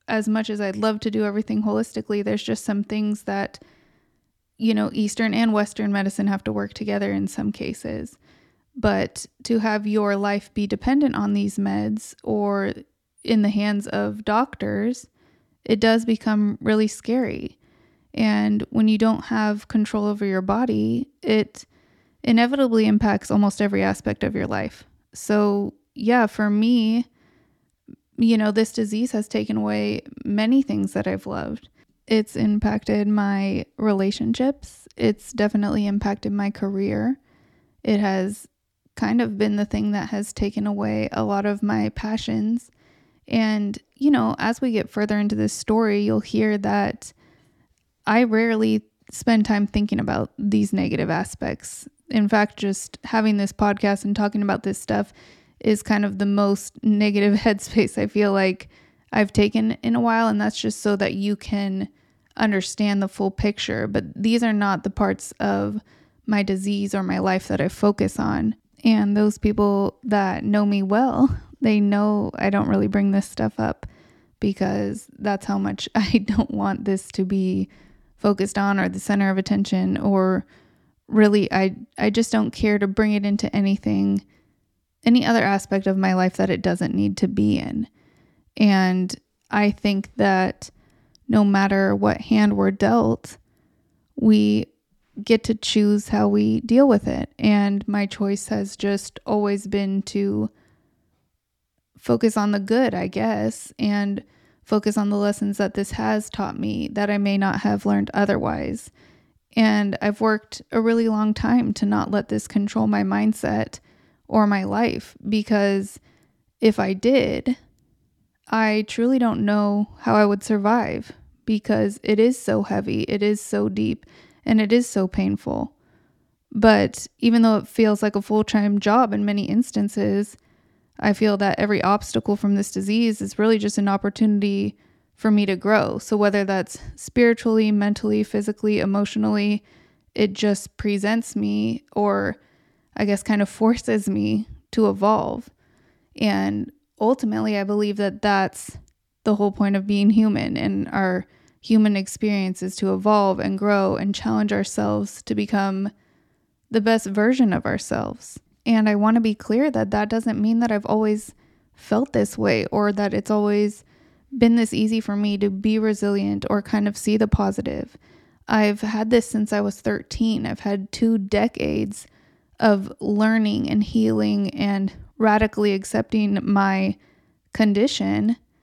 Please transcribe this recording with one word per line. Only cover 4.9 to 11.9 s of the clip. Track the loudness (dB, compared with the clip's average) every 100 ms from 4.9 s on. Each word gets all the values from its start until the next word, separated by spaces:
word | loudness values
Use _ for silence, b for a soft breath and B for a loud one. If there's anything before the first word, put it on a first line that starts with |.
Eastern | -2 -4 -2 -2
and | 0 2
Western | 2 0 -2 -2
medicine | -2 -2 -2 -2
have | -2 -4
to |
work | -6 -6
together | -8 -6 -4 -2
in | -2 -4
some | -4 -6
cases. | -6 -8 -8 -10 -10 -10 -16 b b b b b -4
But | 0 0 -2 -8 -16 _
to | -2 -2
have | 0 -2 0
your | 0 0 0
life | -2 -2 -4
be | -6 -4
dependent | -2 0 2 2 0
on | 0
these | 0 -2 -2
meds | -2 -2 -2